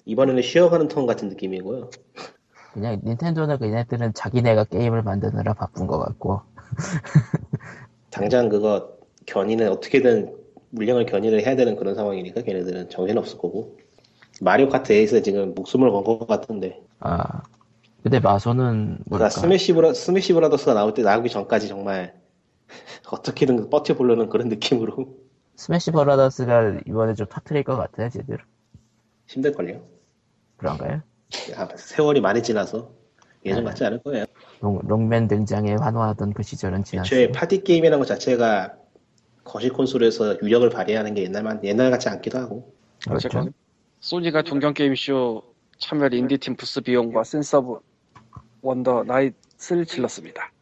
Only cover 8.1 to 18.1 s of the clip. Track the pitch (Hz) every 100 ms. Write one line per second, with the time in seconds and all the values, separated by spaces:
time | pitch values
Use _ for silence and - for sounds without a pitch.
8.1 | - 104 123 117 104 107 101 - - _
9.1 | _ - 101 101 113 107 95 - 135 127
10.1 | 110 95 - - - _ 113 110 123 110
11.1 | 98 110 107 127 127 120 101 95 110 104
12.1 | 95 90 113 113 92 90 90 87 - 92
13.1 | 110 90 - 85 101 113 - _ _ _
14.1 | _ _ - 90 107 135 131 - 104 107
15.1 | 113 101 101 95 95 92 127 127 101 98
16.1 | 113 117 104 - 107 92 - _ _ -
17.1 | 85 - - - _ _ _ _ _ 120